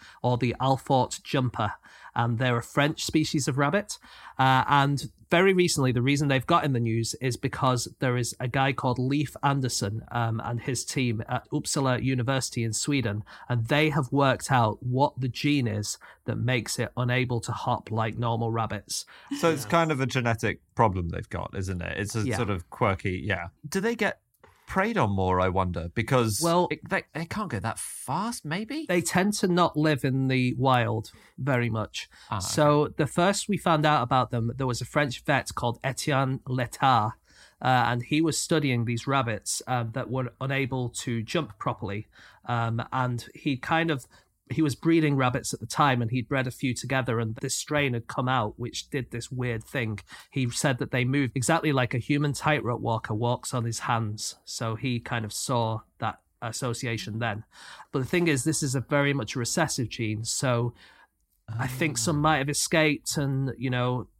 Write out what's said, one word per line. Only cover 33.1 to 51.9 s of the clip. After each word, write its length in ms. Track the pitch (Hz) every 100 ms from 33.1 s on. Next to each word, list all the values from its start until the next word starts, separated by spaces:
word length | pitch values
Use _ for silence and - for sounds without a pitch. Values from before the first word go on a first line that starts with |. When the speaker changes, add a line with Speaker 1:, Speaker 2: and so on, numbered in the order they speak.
| - 180 202 -
Speaker 1:
we 120 | 196
found 260 | 180 156
out 180 | 151 151
about 280 | 120 131 117
them, 220 | 120 113 123
there 100 | 131
was 140 | 113
a 60 | 120
French 360 | 151 147 - -
vet 280 | 139 -
called 240 | - 123 -
Etienne 560 | - - - 135 135 135 -
Letard, 640 | 127 120 - 135 120 110 - _ - - _
uh, 40 |
and 400 | 127 127 117 123
he 180 | 120 151
was 160 | 160 -
studying 480 | - 160 143 120 117
these 200 | 120 -
rabbits, 540 | 135 117 107 - - -
um, 240 | 127 113
that 180 | 131 113
were 220 | 127 123 -
unable 480 | 135 139 131 131 120
to 340 | - - 117
jump 360 | 107 175 104 -
properly. 500 | 139 - 98 101 - - - - -
Um, 360 | 120 117 117 -
and 360 | 131 123 120 -
he 240 | - 151 131
kind 320 | - 160 165
of, 160 | 139 - - _ _ -
he 100 | 131
was 140 | 156
breeding 420 | 123 165 165 151 139
rabbits 380 | 127 123 -
at 60 | -
the 60 | 120
time, 360 | - 147 123
and 80 | 113
he'd 180 | 127 120
bred 180 | 135 127
a 40 |
few 240 | - 131
together, 440 | 120 127 135 127 113
and 160 | 110 113
this 180 | 135
strain 400 | - - 147 139
had 120 | 117 -
come 220 | - 127
out, 300 | 131 107 -
which 320 | 120 - -
did 200 | 135 117
this 220 | 117 -
weird 320 | 127 123 113
thing. 340 | - 135 110 101 - - -
He 200 | 139 120
said 260 | - 147 127
that 120 | 127
they 160 | 127 123
moved 260 | 143 131
exactly 380 | 139 117 165 156
like 220 | 135 123